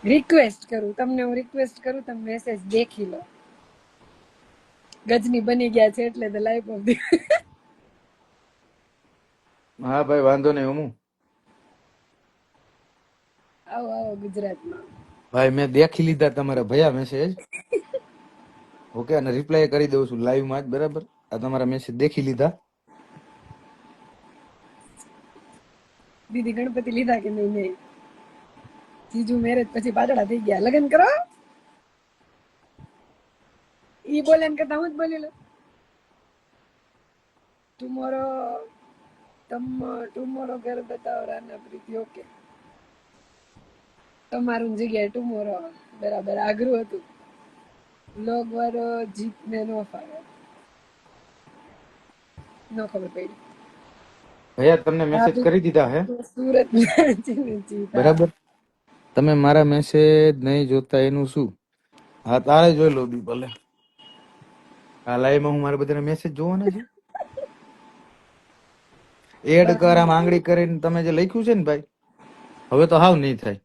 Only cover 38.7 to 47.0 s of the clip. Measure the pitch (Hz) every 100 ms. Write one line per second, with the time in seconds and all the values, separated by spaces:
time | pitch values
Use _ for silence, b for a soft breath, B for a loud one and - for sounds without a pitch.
38.7 | _ _ _ _ _ _ _ _ 240 254
39.7 | 254 254 254 233 - 254 262 262 247 240
40.7 | 247 240 - - - - 226 233 - -
41.7 | - - 220 220 - - _ _ _ _
42.7 | _ _ _ _ _ _ _ _ _ _
43.7 | _ _ _ _ _ _ 247 247 233 233
44.7 | 214 233 220 208 247 240 220 208 180 330
45.7 | - _ - 208 - 196 202 208 214 247
46.7 | 240 220 190